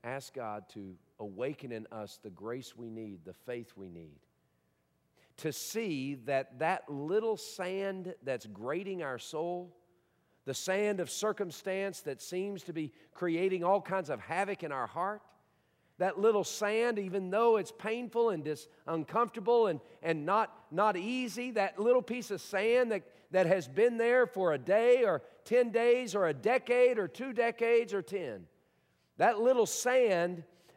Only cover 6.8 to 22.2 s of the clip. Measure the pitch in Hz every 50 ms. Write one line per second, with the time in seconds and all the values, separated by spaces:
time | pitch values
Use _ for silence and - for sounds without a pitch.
6.8 | - - 147 139 147 156 190 220 226 226 214 - - - - - 180 180 190 196
7.8 | 196 196 190 190 175 185 175 - 120 135 131 113 - 107 101 98 113 127 156 185
8.8 | 202 196 190 180 156 139 127 113 - - 165 151 165 175 175 175 180 175 - _
9.8 | _ _ _ _ _ _ _ _ _ _ _ _ - 135 131 - - 190 185 202
10.8 | 208 208 202 185 170 135 - - 208 214 202 - 202 175 - - - 196 190 196
11.8 | 196 196 170 - - 151 135 - - - 175 185 190 202 202 180 - - 156 165
12.8 | 156 131 - _ _ _ - - 180 175 165 170 185 190 185 170 170 180 196 202
13.8 | - - 190 190 170 143 139 110 - - 160 185 202 196 196 - 170 151 139 131
14.8 | 120 110 - 165 180 196 214 208 _ _ _ _ _ _ _ _ _ _ _ _
15.8 | _ _ _ - 185 190 156 180 202 226 214 202 170 - - - 208 202 214 226
16.8 | 240 240 226 202 196 185 185 196 185 180 196 220 233 233 226 208 175 - - -
17.8 | - 214 220 240 247 214 - 233 233 226 190 156 147 151 151 139 - - _ _
18.8 | - - 165 165 147 - - 226 240 220 - 233 185 233 240 233 226 196 160 131
19.8 | - - - - - 165 165 151 147 170 196 220 220 - - - - - 147 180
20.8 | 208 214 190 175 185 226 254 254 254 226 175 240 247 254 220 214 196 180 - 180
21.8 | 208 240 247 247 - - 233 247